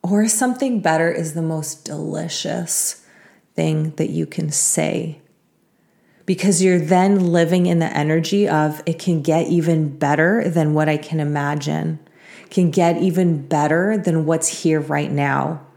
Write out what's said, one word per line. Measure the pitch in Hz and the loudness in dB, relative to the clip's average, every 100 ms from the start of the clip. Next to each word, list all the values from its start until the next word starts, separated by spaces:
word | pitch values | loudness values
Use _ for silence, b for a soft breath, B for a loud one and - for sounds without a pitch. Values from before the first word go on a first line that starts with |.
Or | 180 202 220 | 0 2 2
something | - 254 247 269 233 | 0 0 0 -2 0
better | 165 160 165 | 0 2 0
is | - 160 | 0 -4
the | 156 | -4
most | 160 160 151 - | -4 -4 -6 -12
delicious | - 151 160 156 165 - 165 180 165 - - - b b b b b | -10 -8 -6 -6 -8 -6 -6 -6 -4 -4 -4 -6 b b b b b
thing | - 160 156 156 151 | -2 0 0 -4 -2
that | 160 | -4
you | 160 160 | -2 -4
can | - 160 | -4 -4
say, | - - - 156 170 160 147 _ _ _ _ _ b b b b b - | -2 -2 0 -2 -4 -6 -12 _ _ _ _ _ b b b b b -4
because | 180 196 170 | 0 2 4
you're | 185 180 | 4 4
then | 156 180 196 202 175 | 4 4 4 4 4
living | 170 165 180 175 | 2 4 2 2
in | 170 | 2
the | 160 - | 0 -2
energy | 151 160 160 202 208 | 0 0 0 0 2
of, | 156 151 151 - | 2 0 -2 -6
"It | 165 | -4
can | - 165 | 0 0
get | 143 160 165 | 2 0 2
even | 170 160 160 151 139 | 2 2 2 0 -2
better | 143 151 165 226 208 | 0 4 4 2 0
than | 165 151 | 0 2
what | 151 156 | 2 2
I | 151 | 0
can | - 160 | -2 -4
imagine, | 147 147 143 151 143 156 160 156 B B B B B | -2 -2 -2 -4 -4 -4 -4 -6 B B B B B
can | - 175 | 0 2
get | 185 170 170 | 4 2 2
even | 185 170 175 156 135 | 0 2 2 0 -2
better | 156 151 160 196 220 | 0 2 2 0 0
than | 175 160 156 | 0 0 0
what's | 160 160 - | 0 -2 -2
here | 165 156 | 0 0
right | 143 147 147 | 0 -4 -2
now." | 143 139 135 143 160 - | -2 0 0 -2 -6 -12